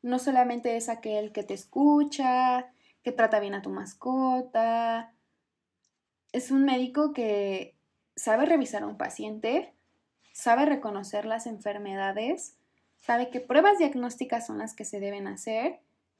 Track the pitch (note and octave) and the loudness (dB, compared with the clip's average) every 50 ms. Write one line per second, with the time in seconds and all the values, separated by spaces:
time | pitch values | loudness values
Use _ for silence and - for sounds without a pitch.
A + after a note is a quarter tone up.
0 | - A#3+ B3 B3+ B3+ C#4 C4 B3+ B3 A#3+ A#3+ A#3+ - A#3+ A3+ A#3 A3+ - A3+ A3+ | -6 -4 -2 -2 0 2 4 4 4 2 0 -4 -2 -2 -2 -2 -4 -4 -6 -6
1 | - A3 G#3+ G#3 G#3+ G#3 G#3+ G#3 G3+ - G3 F#3+ - _ - C4 C#4+ D4 D4 D4 | -4 -4 -4 -4 -4 -4 -6 -8 -6 -6 -8 -10 -10 _ 0 4 6 6 6 6
2 | D4 D4 - C#4+ C4 B3+ B3+ B3+ B3+ B3+ B3 B3+ B3 - _ _ _ _ _ _ | 4 2 -2 -2 0 2 2 4 4 4 2 0 -2 -6 _ _ _ _ _ _
3 | - B3 B3 - A3+ A3 A3 G#3 G3+ G3+ G3+ G3 G3 F#3+ F#3+ G3 G3 F#3+ - - | -8 -4 2 2 2 4 4 2 0 -2 -6 -6 -6 -8 -8 -8 -10 -12 -14 -8
4 | - B3+ C4 C4 C4 C4 B3+ B3+ B3+ B3+ - A3+ A3+ A3+ A3+ A#3 A#3 A3+ A3+ A3+ | -6 -2 -2 0 2 2 0 0 -2 -2 0 0 0 2 0 0 0 -2 -2 -4
5 | A3+ A3+ _ _ _ _ _ _ _ _ _ _ _ _ _ _ _ _ _ _ | -6 -10 _ _ _ _ _ _ _ _ _ _ _ _ _ _ _ _ _ _
6 | _ _ _ _ _ _ - B3+ B3+ - C4+ C4+ C#4 C#4 C4 B3+ B3+ B3 B3 C#4+ | _ _ _ _ _ _ -8 -6 -2 2 4 4 4 4 4 2 0 0 0 0
7 | D4+ D4 C#4+ B3+ A3+ G#3+ G#3 G3+ G3+ G3 F#3+ F#3+ G3 - _ _ _ _ _ _ | 0 0 0 -2 0 0 0 0 0 -2 -2 -4 -6 -10 _ _ _ _ _ _
8 | _ _ - - - A#3 A3 A#3 D4 E4 E4 C#4+ B3 - - G#3 G#3+ G#3 G#3 G3 | _ _ -12 -6 0 2 4 4 4 4 4 2 2 0 -4 -6 -6 -6 -6 -6
9 | - - - - G#3+ G#3+ G#3+ G#3+ A3 A3+ C4 F4+ - - _ _ _ _ _ _ | -6 -6 -6 -8 -10 -8 -8 -6 -4 -2 -2 -2 -2 -4 _ _ _ _ _ _
10 | _ _ _ _ _ _ - - - A#3+ A#3 C4 D4 D4+ C#4+ C#4 - G#3 G3+ G3 | _ _ _ _ _ _ -12 -4 2 2 4 4 4 2 2 0 -2 -6 -6 -6
11 | G3 - - G#3 G#3 A3 A3 A3+ - A#3+ A3 G3+ - G#3 G3+ G#3 G#3 G3 G3 G3 | -8 -6 -6 -6 -4 -4 -6 -6 -6 -10 -12 -8 -6 -6 -6 -6 -8 -8 -6 -4
12 | G3 G3 G3 G#3+ A3+ C4 F4+ F4+ - - _ _ _ _ _ _ _ _ _ _ | -4 -2 -2 -2 -2 -4 -4 -4 -6 -16 _ _ _ _ _ _ _ _ _ _
13 | - - A#3+ A#3+ B3 B3 - B3 - - B3 D4 E4+ G4+ G4+ F4 D#4+ C#4+ C#4 B3 | -2 0 0 0 0 -2 -6 -8 -2 4 6 8 8 8 6 6 4 2 2 -2
14 | B3 A#3+ A#3+ - C4 - A#3+ A#3 A#3 - G#3+ G#3 A3 A3 - - G#3+ - - G3+ | -6 -6 -6 -8 -6 -4 -4 -4 -4 -6 -8 -8 -8 -10 -10 -12 -12 -10 -8 -8
15 | G3 G3+ G3+ G3+ G3 G3 G3+ G3 - A#3 A3 A3+ B3 E4+ - - _ _ _ _ | -6 -6 -8 -8 -10 -10 -10 -10 -8 -4 -4 -2 -2 -4 -6 -8 _ _ _ _
16 | _ _ _ | _ _ _